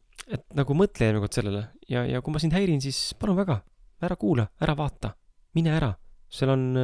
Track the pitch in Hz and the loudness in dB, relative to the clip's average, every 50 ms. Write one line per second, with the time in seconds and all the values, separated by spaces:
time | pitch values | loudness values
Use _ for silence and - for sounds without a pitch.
0 | _ _ _ - - 254 220 - - - - 139 135 - 139 170 208 - - - | _ _ _ -18 -12 -10 -10 -10 -10 -4 -2 -2 0 2 2 2 2 2 2 2
1 | 120 107 107 104 101 - - - 101 101 101 101 110 - - - - - 123 123 | 2 2 2 2 0 -2 -2 -2 -2 -2 -2 -6 -6 -10 -14 -16 -8 -6 -4 -2
2 | 123 131 127 127 - 156 151 147 160 156 165 190 202 180 151 135 135 139 131 - | -2 -2 -4 -4 -4 -4 -2 -2 0 2 2 2 2 2 0 0 -2 -2 -4 -4
3 | - - - - - 208 180 190 202 190 123 101 - _ _ _ - - _ - | -6 -6 -6 -4 -2 0 0 2 2 0 -2 -2 -4 _ _ _ -20 -20 _ -6
4 | 165 180 - - - 196 151 120 104 - _ - 156 156 147 151 147 135 - - | -6 -4 -4 -2 0 2 2 2 0 -2 _ -2 -2 -2 0 0 -2 -6 -6 -6
5 | - - - _ _ _ _ _ _ _ - 165 165 156 156 160 147 110 92 - | -8 -10 -10 _ _ _ _ _ _ _ -2 0 2 2 2 2 0 -2 -2 -6
6 | - - - - - - - - 135 131 135 131 127 127 131 131 | -10 -20 -20 -20 -20 -10 -4 0 2 4 4 4 2 2 2 2